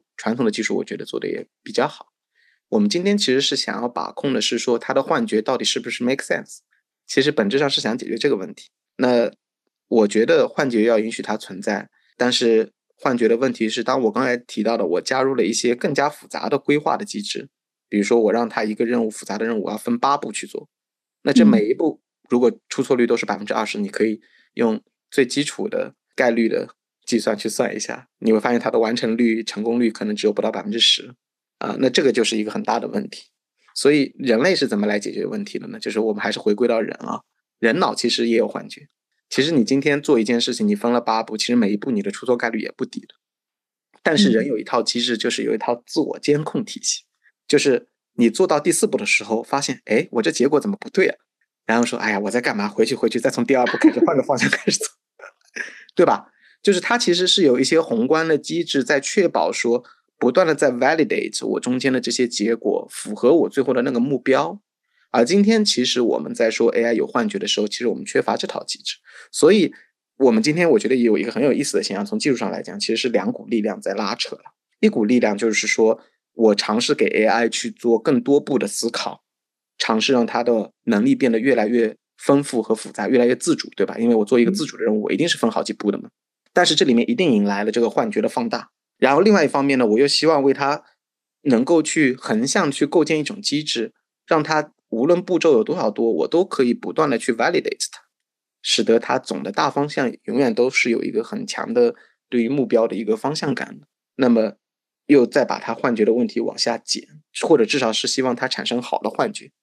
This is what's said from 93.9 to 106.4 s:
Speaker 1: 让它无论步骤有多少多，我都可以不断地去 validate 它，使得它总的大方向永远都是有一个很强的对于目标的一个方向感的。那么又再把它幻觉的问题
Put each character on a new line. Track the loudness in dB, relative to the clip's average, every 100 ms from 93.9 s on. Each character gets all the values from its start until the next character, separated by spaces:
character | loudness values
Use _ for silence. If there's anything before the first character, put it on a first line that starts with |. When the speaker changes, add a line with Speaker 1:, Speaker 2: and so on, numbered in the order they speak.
| -10 _ _ -2
Speaker 1:
让 | -2
它 | 0 -2 -2 _ _
无 | -2 2
论 | 0
步 | 2 0
骤 | 4
有 | 4
多 | 2 -2
少 | -2
多， | 0 -2
我 | 0 0
都 | 0
可 | 0 0
以 | 0
不 | 0 -4
断 | -2 0
地 | 0
去 | -2
validate | -2 0 0 -4 -6 -10
它， | -10 _ _ _ _ _ _
使 | -4 -2
得 | 2 2
它 | 2 -4
总 | -4 -8
的 | -6
大 | -2 -2
方 | 0 -4
向 | -2 -4 -6
永 | -6 0
远 | 0
都 | 2 0
是 | 0 0
有 | 0
一 | 0
个 | -4
很 | -4 -8 -8
强 | -8 -2
的 | 2 2 0 _ _ _
对 | -2
于 | 0
目 | 0 2
标 | 2 2
的 | -2
一 | -2
个 | -2
方 | -2
向 | -4 -4 -4
感 | -6 -14
的。 | -20 _ _ -2
那 | 2
么 | 2 2 -4 _ _ _ _ _
又 | 4 6
再 | 2 0
把 | -2
它 | -6
幻 | -4 -2 2
觉 |
的 | 2
问 | 2 0
题 | -2